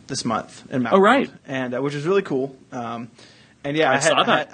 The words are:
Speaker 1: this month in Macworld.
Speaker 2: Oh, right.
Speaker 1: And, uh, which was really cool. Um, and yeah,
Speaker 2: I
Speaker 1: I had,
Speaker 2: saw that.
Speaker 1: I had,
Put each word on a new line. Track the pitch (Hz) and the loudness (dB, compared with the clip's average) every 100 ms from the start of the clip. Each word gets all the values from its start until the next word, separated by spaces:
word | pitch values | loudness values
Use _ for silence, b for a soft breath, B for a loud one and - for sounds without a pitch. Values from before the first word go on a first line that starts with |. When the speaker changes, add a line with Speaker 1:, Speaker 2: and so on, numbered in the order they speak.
| - | -12
Speaker 1:
this | 135 123 | -8 -4
month | 110 - - - | -4 -6 -14 -8
in | 131 | -4
Macworld. | 120 | 2
Speaker 2:
Oh, | 190 | 4
right. | 196 262 82 - - | 6 4 0 -8 -10
Speaker 1:
And, | 135 127 123 | -8 -6 -4
uh, | |
which | 139 143 | -4 -4
was | 151 | 0
really | 196 | 0
cool. | 190 139 135 135 _ | 0 -2 -4 -8 _
Um, | 131 117 117 117 B B B B _ | -10 -8 -8 -12 B B B B _
and | 143 147 | -4 0
yeah, | 151 | 2
Speaker 2:
I | |
Speaker 1:
I | 139 | 4
had, | |
Speaker 2:
saw | 156 139 | 4 2
that. | 233 | 4
Speaker 1:
I | 190 | 2
had, | 147 | 0